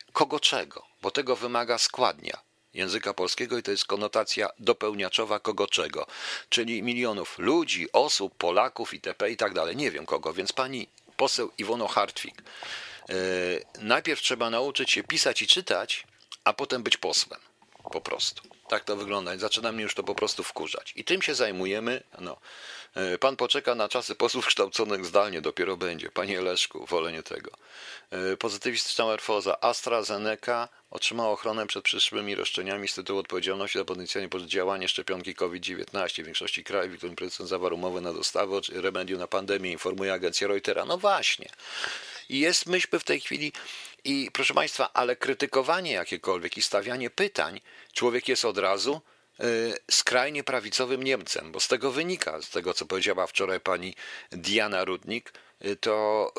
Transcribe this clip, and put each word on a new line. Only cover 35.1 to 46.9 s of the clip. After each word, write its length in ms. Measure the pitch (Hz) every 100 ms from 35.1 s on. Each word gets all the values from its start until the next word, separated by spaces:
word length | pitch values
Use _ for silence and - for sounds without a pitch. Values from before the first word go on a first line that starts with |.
| 92 90
covid 280 | 90 92 90
dziewiętnaście. 600 | 87 90 90 101 90 -
W 40 | 80
większości 380 | 82 87 -
krajów, 300 | - 98 92
w 20 | 87
którym 200 | 90 85
producent 320 | 90 - 87
zawarł 260 | 92 90
umowę 260 | 85 90 90
na 120 | 87
dostawę 480 | 82 78 92 98 98 -
remedium 480 | 90 95 95 90 92
na 60 | 87
pandemię, 460 | 95 98 101 92
informuje 400 | 82 92 95 98
agencja 360 | 92 90 - 101
Reutera. 360 | 101 101 95
No 140 | 92 180
właśnie. 500 | 202 185 - - - - - - - - - - -
I 120 | 131
jest, 260 | 156 180 -
myśmy 320 | 180 170 170
w 60 |
tej 160 | - 143
chwili, 320 | - 143 147 - - - - -
i 260 | 135 139 127
proszę 220 | - 131
państwa, 360 | 147 151 - 131
ale 220 | - 123 127
krytykowanie 760 | - 131 143 135 131 170 175
jakiekolwiek 640 | 104 85 90 - 92 85 -
i 60 |
stawianie 480 | - 101 101